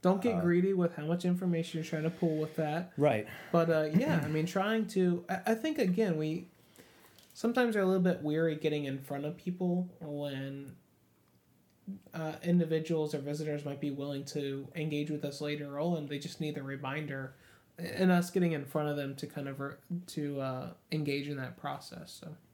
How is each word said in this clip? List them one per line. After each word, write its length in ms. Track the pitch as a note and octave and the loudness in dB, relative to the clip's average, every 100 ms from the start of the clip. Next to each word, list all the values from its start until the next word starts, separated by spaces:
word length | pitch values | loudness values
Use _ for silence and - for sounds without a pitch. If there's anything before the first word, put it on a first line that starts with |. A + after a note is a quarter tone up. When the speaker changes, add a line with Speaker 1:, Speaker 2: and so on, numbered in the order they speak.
Speaker 1:
Don't 200 | F3+ F#3+ | 4 4
get 140 | A#3+ F#3 | 2 2
Speaker 2:
Uh, 60 | |
Speaker 1:
greedy 320 | F3 F3 F#3+ | 4 4 4
with 220 | F#3+ E3+ E3+ | 4 2 0
how 100 | D3+ | -2
much 180 | F3 F3+ | 0 2
information 520 | F3+ F#3 E3 E3 E3+ | 2 2 0 0 -4
you're 80 | D#3+ | -4
trying 180 | D#3 | -2
to 60 | D#3 | -2
pull 260 | D#3+ E3+ D#3 | 0 0 2
with 180 | D3+ - | -2 -2
that. 340 | D#3 D#3+ F3+ - | -2 -2 -4 0
Speaker 2:
Right. 280 | D3 A2+ A2 - - | 2 2 -2 -12 2
Speaker 1:
But, 160 | E3+ E3 | 4 4
uh, 200 | D#3+ D#3 | 4 4
yeah, 260 | D#3+ C#4+ C4 | 4 4 2
Speaker 2:
<clears throat> 20 | |
Speaker 1:
I 40 | D3+ | 2
mean, 160 | D#3 E3 | 0 0
trying 420 | G3 G3 A3 G#3+ | 0 2 0 0
to, 360 | - F3+ F3 - | 2 4 2 -2
I, 100 | F#3 - | -4 0
I 80 | A3+ | 0
think, 220 | D#4+ D4+ | 0 2
again, 400 | A3 F3+ G#3+ D#3 | 2 4 2 2
we, 300 | D#3 E3 - _ _ - - - - - - | 0 -4 -6 _ _ -20 -20 -20 -20 -20 -20
sometimes 420 | - A#3 A#3+ A#3+ G#3+ | -2 0 4 4 4
are 20 | |
a 40 | F#3+ | 4
little 160 | F#3+ | 6
bit 200 | F3+ F3 | 4 4
weary 340 | D3+ D3+ E3 D#3 | 2 2 2 2
getting 260 | D#3 D3 C#3 | 0 0 -2
in 140 | C3+ | -6
front 240 | C3+ C#3+ D3 | -6 -6 -4
of 120 | E3+ | -6
people 500 | - F3+ F3+ F3 F3+ - | -6 -2 0 0 -2 -8
when, 760 | D#3 D3 C#3+ C3+ C3+ C#3 C#3 - _ _ _ _ _ _ _ _ _ _ - G3 - | -8 -6 -4 -4 -6 -8 -12 -16 _ _ _ _ _ _ _ _ _ _ -14 -14 -12
uh, 200 | E3 D#3 D#3 | -8 -6 -4
individuals 720 | E3+ F3 D#3+ D#3+ D#3 E3 D3+ D3+ | 4 4 6 2 2 0 0 -2
or 40 | |
visitors 440 | C#3 D3+ D#3 D3 C#3+ | -4 -4 -2 -4 -4
might 140 | C#3 | -4
be 120 | D3 | -4
willing 320 | C#3+ C#3+ C#3 C#3 | -4 -4 -6 -6
to 420 | D3+ C#3+ C#3 C3+ - | -4 -4 -6 -8 -6
engage 340 | D#3 D3 D3 | -2 -2 -2
with 140 | D3+ D3 | -4 -4
us 140 | C#3 | -4
later 380 | D3 D3 C#3+ C#3+ | -4 -4 -6 -2
on. 280 | E3 E3+ D3 | 0 0 -2
They 120 | C#3+ | -6
just 200 | - - | -6 -6
need 140 | D3+ D3 | -4 -4
the 80 | |
reminder 680 | C3+ C#3 C3 C#3+ D3+ C3+ C3+ - - - _ - | -6 -6 -4 -4 -4 -6 -8 -12 -20 -20 _ -12
and 340 | F3 - F#3 | -8 2 6
us 180 | F3 F3 | 6 6
getting 220 | G3 F3 | 2 2
in 140 | D#3 C3+ | 2 -2
front 240 | D#3 D3+ | 0 0
of 80 | D3 | 0
them 180 | C#3 C#3 | -4 -6
to 100 | C#3+ | -8
kind 200 | - C#3 | -6 -6
of 120 | C3+ | -6
re-, 140 | C#3 C3+ _ F3 F3+ | -8 -8 _ -8 -6
to, 320 | - D3 C#3 | -4 -2 -2
uh, 320 | C3+ B2+ - - _ | -2 -4 -8 -12 _
engage 360 | D#3 D3 C#3 C#3+ | -2 0 -2 -4
in 80 | C#3 | -6
that 180 | C3 A#2+ | -8 -8
process. 600 | C#3+ C#3 - - - - | -8 -8 -10 -14 -16 -16
So. 140 | E3 D#3 _ | -14 -16 _